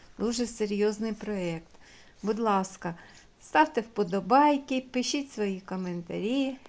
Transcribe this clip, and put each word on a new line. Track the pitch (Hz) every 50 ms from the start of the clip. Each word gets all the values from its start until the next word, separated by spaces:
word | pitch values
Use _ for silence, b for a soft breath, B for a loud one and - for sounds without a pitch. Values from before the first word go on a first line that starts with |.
| b b b -
Дуже | 196 233 233 240 240
серйозний | 226 - - 214 202 208 202 208 214 208 208 220 226 208
проєкт. | - - 208 208 190 180 170 165 165 - - B B B B B B B B B - -
Будь | 202 220 220
ласка, | 233 220 196 190 190 190 - - - 170 170 B B B B B B B _ _
ставте | - - - - 208 202 - 233
вподобайки, | 220 - - 208 208 170 190 196 180 185 247 277 294 294 294 277 277 - 262 262 254 -
пишіть | - 254 247 - - 285 277 277
свої | - 214 208 196 190 180
коментарі, | - - 190 190 185 180 175 175 170 - 170 175 185 220 254 277 269 269 262 - -